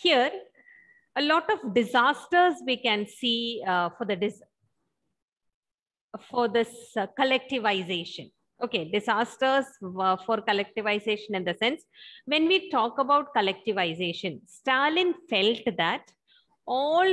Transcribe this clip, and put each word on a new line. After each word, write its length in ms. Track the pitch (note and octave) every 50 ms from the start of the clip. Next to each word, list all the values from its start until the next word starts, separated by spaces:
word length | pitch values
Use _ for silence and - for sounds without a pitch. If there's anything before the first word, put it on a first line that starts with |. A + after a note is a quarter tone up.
here, 300 | - F4 D#4 B3 B3 - G4+ F#4+ - - _ _ _ - - - _ _ _ _ _ _ - -
a 40 |
lot 300 | C#4+ D4 D#4 E4+ E4 -
of 220 | G#4+ E4 - A#3+ F3+
disasters 800 | A#3+ A#3 A3 A#3+ B3 A#3+ C4+ D4 - - - F4 F4 F4+ F4+ D4+ C4 B3+
we 120 | C4 B3+ B3
can 280 | - A#3 G#3+ G#3 G#3
see, 560 | G#3 - - - A#3+ A#3 A#3 A#3 A#3 A#3 G#3+ - F#3+
uh, 220 | F3+ F3+ F3 E3+ - -
for 80 | A#3
the 100 | F#3+ G3+
dis-, 260 | E3+ G#3 G#3 - - - _ _ _ _ _ _ _ _ _ _ _ _ _ _ _ _ _ _ _ _ _ _ _ _ _ _ _ _ _ _ _ _ _ - G#3 - -
for 160 | - B3 A#3+ A3+
this, 220 | G3 A#3 A3+ A3+ - - - - -
uh, 120 | A3+ G3 F#3+ - -
collectivization. 1120 | C#4 C4 C4 B3+ C4 - C#4 B3+ G#3+ A3 G3+ F#3+ F3+ E3 F#3 F3 E3+ - - - E3 - _ _ _ _ _ - -
Okay, 260 | A#3 - G3 D#3+ D#3+
disasters, 720 | F#3+ G#3 G#3 A#3+ G#3+ G#3 A#3 - - - C4 C4 C4+ C4+ C4 - - - G3 F#3 F3+ F#3
uh, 160 | F#3 F#3+ F#3 F#3 -
for 120 | - A3+ -
collectivization 920 | - - G3+ G3+ G3+ - - A3 G#3 G#3+ G#3 G#3 G3+ A3+ G#3+ G#3 - -
in 120 | G#3 F#3+ F3+
the 100 | F3 F3
sense, 280 | - A3 A#3+ D4 - - _ _ - - - - - -
when 220 | - D4 D#4 D#4+ E4
we 240 | F#4+ F#4+ - -
talk 260 | - B3+ A3 A#3+ A#3 -
about 380 | C4+ B3+ C#4+ D4 D4 D4 -
collectivization, 1040 | A#3 G3+ G3 F#3+ G3 - A3 G3+ F#3+ F3+ E3 D#3+ E3 F3+ E3+ E3+ - - F#3 D3 - - -
Stalin 680 | - - - C4+ C4 C4 C#4 D4+ D#4+ F4+ F#4 F4+ E4 - - -
felt 300 | A#3 F#3+ G3 G#3+ A#3 A3 - B3 F3+ -
that 260 | E3 E3+ A3 D4 - _ _ _ _ _ _ _ _ _ _ _ -
all 380 | - A#3+ C4 C#4 D4+ D#4+ E4+ F#4 F#4+